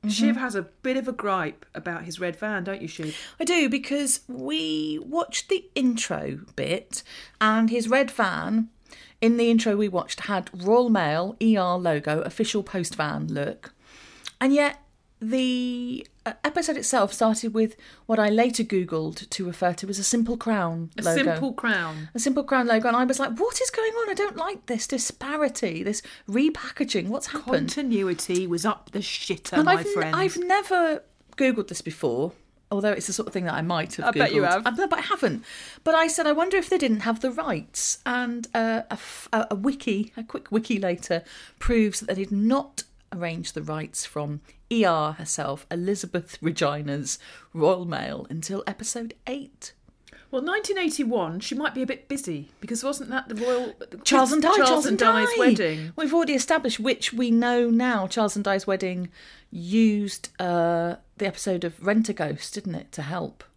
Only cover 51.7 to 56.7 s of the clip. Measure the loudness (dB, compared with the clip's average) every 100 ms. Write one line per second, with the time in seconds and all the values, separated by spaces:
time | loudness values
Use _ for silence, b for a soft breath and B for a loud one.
51.7 | -2 -4 -4 -6 -6 -4 -6 -8 _ -8
52.7 | -4 -4 -4 -4 -6 -6 -4 0 0 -2
53.7 | -8 -16 -6 0 2 4 4 4 6 6
54.7 | 4 2 4 6 6 2 4 4 6 2
55.7 | -2 -6 -4 0 2 2 0 2 2 2